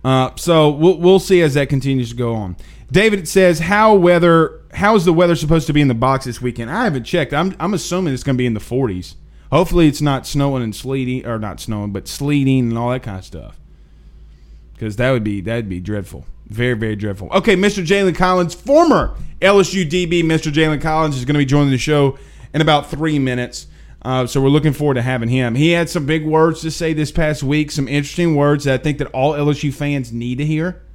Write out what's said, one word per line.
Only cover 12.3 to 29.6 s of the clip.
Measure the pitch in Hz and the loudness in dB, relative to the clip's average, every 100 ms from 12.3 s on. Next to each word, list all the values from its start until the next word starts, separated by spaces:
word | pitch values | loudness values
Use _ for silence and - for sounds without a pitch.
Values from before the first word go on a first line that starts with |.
| 147 135 131 120 | 0 2 2 0
and | 117 | -2
all | 120 | -4
that | 127 | -6
kind | 120 95 | -8 -12
of | - | -12
stuff. | 78 57 - - - - - - - - - - - - - | -16 -16 -20 -20 -20 -20 -20 -20 -20 -20 -20 -20 -20 -20 -12
'Cause | 113 101 | -10 -2
that | 127 | 0
would | 131 | 0
be, | 107 101 | -2 -6
that'd | 87 117 107 | -6 -6 -6
be | 90 | -8
dreadful. | 90 104 92 69 - - - | -6 -8 -8 -14 -16 -18 -12
Very, | 107 123 113 | -4 -2 0
very | 110 104 | -4 -4
dreadful. | 104 98 95 | -6 -6 -2
Okay, | 190 226 220 | 0 2 2
Mister | 202 202 | 2 0
Jalen | 165 196 196 160 | 0 2 2 0
Collins, | 185 185 175 - | 0 2 0 -4
former | - 294 339 202 123 - - - | 2 4 6 4 0 -6 -12 0
L | 185 202 | 4 4
S | 185 | 2
U | 190 160 | -2 -2
D | 180 170 | 0 0
B, | 170 | 0
Mister | 160 160 160 | 2 0 0
Jalen | 147 156 151 | 0 0 0
Collins | 160 156 156 131 | -2 0 0 -2
is | 123 | -2
gonna | 147 | 0
be | 135 | 2
joining | 147 143 | 2 2
the | 127 | 0
show | 156 147 139 135 - - - | 0 2 2 -2 -18 -20 -8
in | 151 | -2
about | 165 190 - | 2 2 0
three | 139 160 147 | -6 -2 0
minutes. | 131 123 123 - - - - - | -2 -4 -6 -10 -18 -20 -20 -12
Uh, | 123 127 123 | -4 -2 0
so | 139 | 2
we're | 135 | 4
looking | 151 151 | 4 2
forward | 135 147 | 0 -2
to | 127 | 0
having | 123 131 117 | -2 -2 -2
him. | 131 123 120 | 0 0 2
He | 160 | 2
had | 170 170 | 2 0
some | 175 139 | -4 -2
big | 160 156 | -4 0
words | 160 165 160 | 2 2 0
to | 160 | -8
say | - 165 | -4 -4
this | 151 147 | -2 -2
past | - 151 147 | 0 -2 -2
week, | 135 151 151 | -2 -2 -2
some | 151 135 | -4 -2
interesting | 143 143 - 170 147 | -2 -4 -2 0 2
words | 143 147 | 2 2
that | 135 131 | 0 -2
I | |
think | 151 139 | -2 -4
that | 135 | -6
all | 131 139 147 | -2 0 0
L | 147 | -2
S | 147 | 0